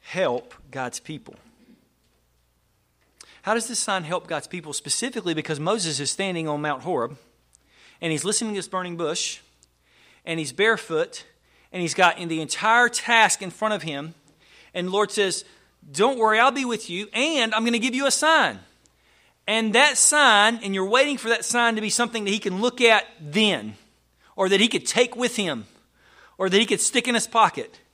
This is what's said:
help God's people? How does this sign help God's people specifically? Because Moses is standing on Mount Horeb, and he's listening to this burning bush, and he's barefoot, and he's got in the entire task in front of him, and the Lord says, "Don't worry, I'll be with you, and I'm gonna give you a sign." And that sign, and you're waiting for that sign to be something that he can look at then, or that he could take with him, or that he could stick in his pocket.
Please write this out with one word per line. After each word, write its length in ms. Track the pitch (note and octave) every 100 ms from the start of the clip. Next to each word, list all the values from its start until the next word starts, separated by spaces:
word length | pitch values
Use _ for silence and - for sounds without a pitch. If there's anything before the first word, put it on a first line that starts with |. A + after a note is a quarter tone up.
help 520 | - F3+ F3 B2 - - -
God's 300 | C#3 B2+ -
people? 340 | - D#3 - - _ _ _ _ _ _ _ _ _ _ _ _ _ _ _ _ _ _ - -
How 120 | -
does 120 | A3+ A3+
this 140 | A#3
sign 240 | - F#3+
help 240 | D#3 F3 E3+
God's 180 | D#3+ -
people 260 | F#3 D3+
specifically? 600 | C#3+ - - B3 B3 F3
Because 240 | D#3 D3+ D#3
Moses 400 | D#3 A3 E3+ C#3
is 140 | C#3
standing 340 | - G3 F3 D#3+
on 140 | D3
Mount 240 | D3+ C#3
Horeb, 340 | D#3+ E3 A#2+ C#3+ _ _ _ _ _ _ - _
and 120 | E3
he's 120 | D#3
listening 300 | E3+ G#3+ A3+
to 40 | G3+
this 100 | F3
burning 280 | F#3+ F3+ E3+
bush, 440 | E3 E3+ - - _ _ _ _ _ _ _ _
and 140 | - E3
he's 140 | D3+
barefoot, 720 | B2+ G#3 A3 - D#3+ F3 - - _ _ _ _
and 100 | F3+
he's 120 | E3+
got 240 | - F3+ E3
in 100 | E3+
the 120 | D#3+
entire 480 | D3+ - G#3 A#3 A#3+
task 540 | A#3+ - A#3 G#3 -
in 80 | F#3+
front 240 | - G#3+
of 80 | G#3
him, 320 | E3 C#3+ D#3 E3 _ _ _ - -
and 140 | F3 F3+
the 60 |
Lord 180 | G3 G#3
says, 340 | - G3 E3 - _ _ _ -
"Don't 280 | C#3+ A3 C4
worry, 200 | A3 G#3+
I'll 140 | B3+
be 120 | C4
with 240 | B3+ A3 -
you, 200 | F3+ G#3
and 400 | G#3+ D4 D#4 A3+
I'm 120 | A3
gonna 160 | A3+ A#3
give 160 | B3 B3
you 100 | C#4
a 60 |
sign." 480 | B3+ D4+ D#4+ G3+ G2+ F#2 _ _ _ _ _ _ _ -
And 260 | A3 A3+
that 240 | G#3+ D4 C4
sign, 600 | - D4 C#4 G#3 G#3+ A#3
and 100 | G3+
you're 120 | G3
waiting 340 | F#3+ A#3+ C#4+ C#4
for 120 | A3
that 140 | A#3
sign 300 | - A#3+ A#3
to 60 | A3
be 100 | G#3+
something 320 | - A#3+ A3+ G3+
that 40 |
he 80 | G#3
can 220 | G3+ F#3
look 200 | A#3+ B3
at 280 | A#3+ A3 - -
then, 580 | D3+ D#3 G#3+ E3 G#2+ G#2 _ _ _ _ _ -
or 120 | F#3+
that 120 | G3+
he 80 | A3+
could 180 | - -
take 300 | - B3 -
with 180 | B3
him, 320 | - F#3+ C3 G2+ _ _ _ _ _ - _
or 120 | F#3+
that 100 | F#3+
he 60 |
could 160 | A3+ G3+
stick 260 | - - A#3+
in 80 |
his 120 | A#3 -
pocket. 540 | A#3 G3 - A2+ - _